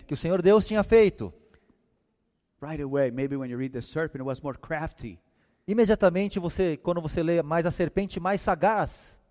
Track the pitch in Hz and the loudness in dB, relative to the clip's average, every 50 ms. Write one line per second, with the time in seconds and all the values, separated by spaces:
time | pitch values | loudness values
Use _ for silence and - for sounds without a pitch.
0 | - - 147 - - 165 185 185 165 190 208 220 202 - 214 214 202 - 226 226 | -10 -10 -8 -6 -2 0 0 4 6 6 6 6 4 2 0 -2 2 4 6 6
1 | 214 185 - - 113 90 - _ _ _ _ _ _ _ _ _ _ _ _ _ | 6 6 2 -2 -8 -12 -12 _ _ _ _ _ _ _ _ _ _ _ _ _
2 | _ _ _ _ _ _ _ _ _ _ _ _ 139 147 160 147 143 135 139 143 | _ _ _ _ _ _ _ _ _ _ _ _ -12 -10 -8 -6 -4 -2 0 2
3 | 135 127 120 131 135 139 139 135 131 123 120 123 131 131 127 120 - - - 156 | 2 2 0 -2 -4 -4 -4 -4 -6 -6 -6 -6 -6 -6 -6 -8 -10 -8 -6 -6
4 | 165 151 - 131 131 135 131 - - 143 127 - - - 160 151 160 156 - - | -6 -4 -6 -8 -6 -6 -8 -6 -8 -10 -10 -12 -10 -10 -8 -6 -6 -8 -10 -12
5 | - 110 87 - _ _ _ _ _ _ _ _ _ - 208 233 233 190 220 - | -14 -14 -14 -16 _ _ _ _ _ _ _ _ _ -2 2 2 4 4 4 4
6 | 208 180 170 185 202 196 - 202 175 170 - 196 190 170 151 - - 175 175 175 | 4 4 4 2 0 -2 -2 -4 -4 -2 -2 0 0 0 -2 -2 -4 -4 -4 -2
7 | 160 151 - 175 165 165 170 170 151 147 160 170 165 175 - - 175 147 - 190 | -4 -4 -4 -2 0 0 0 0 0 0 -2 0 0 0 -2 -2 -2 -2 -2 -2
8 | 202 190 - 185 170 185 202 185 - 220 185 151 165 208 220 202 156 - - - | -4 -4 -6 -6 -4 -2 -2 -2 0 -2 0 2 2 2 2 2 -2 -4 -6 -12
9 | - - - _ _ _ | -20 -20 -20 _ _ _